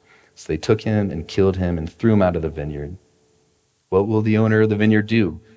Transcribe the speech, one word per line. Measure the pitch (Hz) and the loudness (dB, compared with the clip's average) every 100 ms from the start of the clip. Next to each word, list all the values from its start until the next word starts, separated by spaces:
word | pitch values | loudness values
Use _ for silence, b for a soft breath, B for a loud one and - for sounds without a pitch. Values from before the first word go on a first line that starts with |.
| b b b - | b b b -14
So | - | -8
they | 78 | -4
took | - 110 | 0 -2
him | 113 107 101 | 0 -2 -2
and | 73 78 | -6 -6
killed | - 95 92 | 0 0 0
him | 90 85 | -2 -2
and | 78 | -6
threw | - 113 | -2 2
him | 107 | 4
out | 92 85 | 2 0
of | |
the | 78 | -4
vineyard. | 78 73 73 73 - _ _ _ _ _ _ _ _ _ | -6 -8 -10 -12 -14 _ _ _ _ _ _ _ _ _
What | 92 104 | 0 2
will | 110 | 0
the | 110 107 | 2 2
owner | 110 107 | 4 4
of | 107 | 2
the | 104 | 2
vineyard | 107 107 104 | 2 2 2
do? | 113 92 78 b | 0 0 -4 b